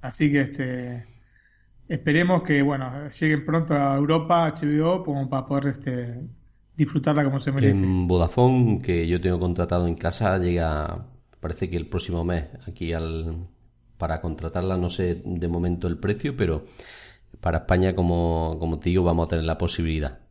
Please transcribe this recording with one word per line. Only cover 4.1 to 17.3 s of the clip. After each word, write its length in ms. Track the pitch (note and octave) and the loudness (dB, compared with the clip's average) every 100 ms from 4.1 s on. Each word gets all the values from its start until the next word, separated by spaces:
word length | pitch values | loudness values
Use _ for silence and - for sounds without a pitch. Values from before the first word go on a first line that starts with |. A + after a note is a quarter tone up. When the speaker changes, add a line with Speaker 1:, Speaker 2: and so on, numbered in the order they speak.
| D#3+ D#3+ F3 D#3+ | 2 4 2 2
Speaker 1:
H 200 | D#3 D3 | 0 0
B 160 | D3+ | 2
O 220 | D#3+ F#3 | 2 0
como 240 | F3+ C#3 C3+ | -2 -4 -2
para 180 | C#3 C3 | -4 0
poder, 200 | C#3 C#3 | 0 0
este, 520 | C#3 - B2 A#2+ A#2+ D3+ - _ _ _ - | -4 -4 -4 -6 -10 -12 -16 _ _ _ 0
disfrutarla 460 | D3+ D#3+ C#3+ D3+ | 0 2 2 2
como 160 | C#3 C3+ | 2 0
se 140 | C#3+ | -2
merece. 260 | C3+ G#2+ G2 | 2 4 4
Speaker 2:
En 300 | F#2+ F#2 F2+ | 2 2 4
Vodafone, 720 | F2+ E2+ - B2+ B2+ A#2+ G2+ | 4 2 4 4 6 4 2
que 260 | - F2 E2 | 0 0 2
yo 140 | F2 | 0
tengo 180 | F2+ F2+ | 2 0
contratado 480 | F2+ F2 E2+ F2 F2 | 0 0 0 2 0
en 80 | |
casa, 440 | E2 E2+ E2+ G#2+ F#2 | 0 -4 0 0 2
llega, 680 | F2 F2 E2 D2+ D#2 E2+ - - _ _ | 2 0 0 -2 -4 -8 -10 -20 _ _
parece 320 | E2 E2 F2+ | -8 -6 -4
que 60 | F2 | -4
el 100 | D#2 | -4
próximo 380 | F2 - E2+ | -6 -4 -4
mes 240 | E2+ F2 D2 - - | -2 -2 -4 -12 -16
aquí 260 | E2+ E2+ | -10 -6
al, 540 | E2 E2 D#2+ E2 D#2+ F2+ _ _ _ _ - | -4 -4 -6 -6 -8 -12 _ _ _ _ -8
para 240 | - D#2+ | -6 -4
contratarla, 560 | E2+ D#2 E2 F2+ F#2 F#2 | -4 -6 -6 -4 -2 -2
no 140 | F2 | -2
sé 320 | - F2+ F2 | -2 -2 -2
de 240 | - F2 E2+ | -6 -4 -2
momento 380 | E2+ F2 F2 F2+ | -2 -2 -2 -2
el 120 | E2+ | -4
precio, 380 | G2 G#2 - B2 | -4 -4 -4 -2
pero 280 | F#2 D#2 - - - - - - _ | -2 -2 -6 -20 -20 -20 -20 -20 _